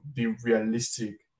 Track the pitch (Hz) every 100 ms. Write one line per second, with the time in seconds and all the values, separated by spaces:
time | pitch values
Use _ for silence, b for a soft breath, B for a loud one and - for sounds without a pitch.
0 | 147 120 113 110 117 110 110 117 127 -
1 | 107 101 _